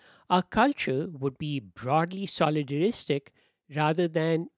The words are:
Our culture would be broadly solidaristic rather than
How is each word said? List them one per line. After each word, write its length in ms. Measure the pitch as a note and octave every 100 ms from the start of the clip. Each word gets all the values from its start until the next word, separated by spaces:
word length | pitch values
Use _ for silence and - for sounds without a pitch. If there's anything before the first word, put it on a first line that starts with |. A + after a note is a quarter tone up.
| - - -
Our 140 | F#3
culture 640 | - A3 C4 C#4+ - C3 F#3
would 280 | C#3+ C#3 B2+
be 200 | D3+ C#3+
broadly 680 | G2 - B2 D3+ E3+ F#3+ G3
solidaristic 1040 | - D#3 D3+ C#3 C#3+ F#3+ - - C#3 - _ _ _ _
rather 320 | C#3+ D3+ D#3+ F3
than 440 | D#3+ D#3+ D#3+ E3+